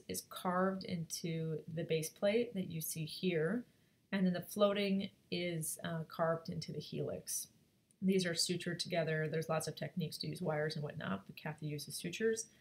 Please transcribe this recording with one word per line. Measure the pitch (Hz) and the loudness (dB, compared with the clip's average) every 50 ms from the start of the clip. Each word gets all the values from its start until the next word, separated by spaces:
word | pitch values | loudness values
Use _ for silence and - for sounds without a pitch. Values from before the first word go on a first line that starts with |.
| - - | -6 -6
is | 185 185 - - | -6 -6 -6 -8
carved | - - - 185 180 180 185 190 190 190 185 | -8 -4 0 2 4 4 4 4 2 0 -2
into | - 180 170 160 - - - - 175 160 160 160 160 156 - - - | -4 -4 -4 -4 -4 -6 -4 -2 -2 -2 0 0 0 -2 -2 -4 -6
the | 156 160 - | -4 -4 0
base | - 160 160 151 - | 2 2 2 2 0
plate | - - - 202 214 233 240 - - | -4 0 2 4 4 4 2 2 0
that | 190 180 - | -4 -4 -4
you | 165 160 | -4 -6
see | 160 - - 165 156 | -4 -4 -4 -4 -6
here, | 151 - - - 185 170 156 156 165 214 247 240 - - _ _ _ _ _ _ - | -6 -4 -2 0 2 2 4 2 2 2 0 -2 -6 -14 _ _ _ _ _ _ -4
and | - 190 185 | 0 4 4
then | 180 175 | 4 4
the | 180 | 2
floating | 180 - - 202 202 202 202 202 202 196 196 196 196 - - - _ - | -2 -2 2 6 6 6 6 6 4 4 2 2 0 -2 -6 -12 _ -4
is, | 175 175 175 175 170 160 156 - - - - | -2 -2 0 0 0 0 -2 -4 -4 -4 -4
uh, | 170 170 160 156 - | -2 -2 -2 -4 -4
carved | - - 165 160 165 160 - - | -2 0 2 2 2 2 0 -6
into | 175 160 - - | -6 -6 -6 -6
the | 156 151 | -6 -6
helix. | - - - - 143 - - - - - - - - - _ _ _ _ _ _ _ _ _ - | -6 -6 -4 -2 -2 -2 -2 -4 -6 -4 -4 -4 -6 -6 _ _ _ _ _ _ _ _ _ 0
These | 196 185 196 185 175 | 4 4 6 6 4
are | 175 165 | 4 2
sutured | 165 - - 180 175 - 180 160 - | 2 2 2 2 0 -2 -2 -2 -4
together. | - - 170 165 160 156 160 156 156 156 | -2 0 2 2 2 2 2 2 2 0
There's | 160 160 156 - | 0 0 0 2
lots | 160 160 160 156 | 0 0 0 -2
of | 156 | -4
techniques | - - 147 - 180 156 151 - - | -4 -6 -6 -4 -2 -4 -2 -4 -6
to | - 151 | -6 -6
use | 151 - | -4 -4
wires | 180 - 156 151 151 156 156 | -2 0 0 2 0 0 -2
and | 156 147 | -2 -4
whatnot, | 143 - - - 180 190 196 - - | -6 -6 -4 -4 -4 -4 -4 -6 -10
but | - | -14
Kathy | - - 160 151 - - | -10 -8 -8 -8 -6 -6
uses | 151 147 147 - - 139 | -4 -4 -4 -6 -8 -8
sutures. | - - 175 170 - 220 226 220 220 - - _ - | -6 -6 -6 -4 0 0 0 0 0 -4 -8 _ -20